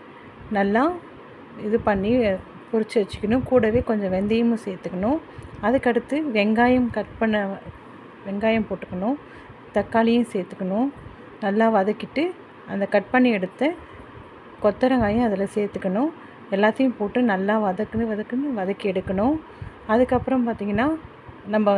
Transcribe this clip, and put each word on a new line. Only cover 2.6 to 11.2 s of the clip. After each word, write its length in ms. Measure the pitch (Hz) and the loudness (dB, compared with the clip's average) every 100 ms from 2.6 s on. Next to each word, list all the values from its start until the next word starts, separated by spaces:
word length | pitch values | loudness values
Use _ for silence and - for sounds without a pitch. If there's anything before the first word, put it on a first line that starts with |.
| - | -4
பொரிச்சு 260 | 220 214 220 | -2 0 0
வச்சுக்கணும். 420 | 190 - 202 254 254 | -2 -2 0 0 2
கூடவே 300 | 254 220 226 202 | 2 4 2 0
கொஞ்சம் 220 | 220 190 185 | 0 0 0
வெந்தயமும் 460 | 208 226 233 226 202 | 2 2 2 0 -4
சேர்த்துக்கணும். 520 | 180 170 180 208 311 - - - - 208 | -8 -8 -4 -2 -2 -4 -16 -18 -4 0
அதுக்கடுத்து 480 | 269 254 233 - 285 302 220 | 2 2 0 0 -2 0 2
வெங்காயம் 560 | 202 220 240 254 240 214 | 2 4 4 4 2 -2
கட் 200 | 202 - | -6 -2
பண்ண 200 | 220 214 196 196 - - - - - - 196 | 0 0 -2 -6 -12 -18 -20 -20 -20 -16 -10
வெங்காயம் 420 | 202 220 226 214 | -2 0 0 -2
போட்டுக்கணும். 480 | 180 - 180 202 294 - - - - - | -6 -8 -4 -4 -4 -8 -20 -20 -20 -6
தக்காளியும் 560 | 208 202 226 226 240 233 | -4 0 2 4 2 2
சேர்த்துக்கணும். 580 | 196 180 - 185 202 277 - - - | -4 -6 -6 -4 -2 -2 -4 -14 -18